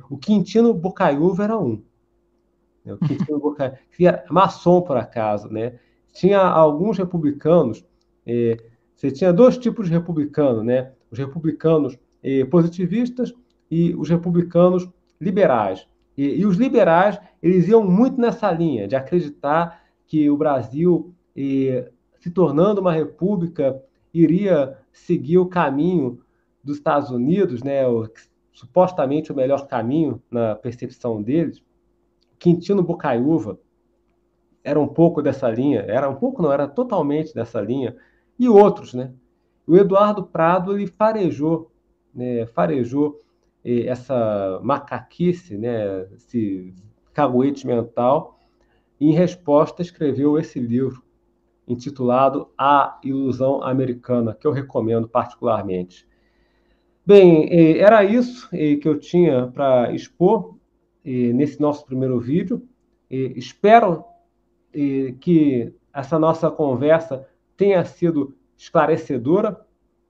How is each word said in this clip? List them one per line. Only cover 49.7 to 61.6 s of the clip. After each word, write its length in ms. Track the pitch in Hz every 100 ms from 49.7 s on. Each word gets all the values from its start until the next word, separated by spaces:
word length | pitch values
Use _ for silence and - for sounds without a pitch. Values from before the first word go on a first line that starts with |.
| -
escreveu 560 | 170 _ 151 120 147 151
esse 220 | 160 -
livro, 440 | 120 120 131 131 _ _ _ _ _ _ -
intitulado 800 | 120 139 - 123 123 135 139 - _
A 420 | 139 147 - -
Ilusão 580 | 131 135 135 120 131 135
Americana, 680 | 131 131 127 123 - 123 113
que 140 | 107 151
eu 40 |
recomendo 560 | 139 135 131 110 113 113
particularmente. 1000 | 123 117 - 120 110 98 92 90 - _ _ _ _ _ _ _ _ _ _ -
Bem, 440 | 202 185 160 156
eh, 300 | 170 160 160
era 240 | 196 220
isso, 440 | 196 233 247 - -
eh, 220 | 175 151 143
que 100 | 156
eu 120 | 147
tinha 480 | - 175 175 131 123
pra 440 | 127 139 127 113
expor, 640 | 110 - _ 175 220 180 - _ _ _ _
eh, 300 | 135 127 123
nesse 260 | 120 147
nosso 260 | -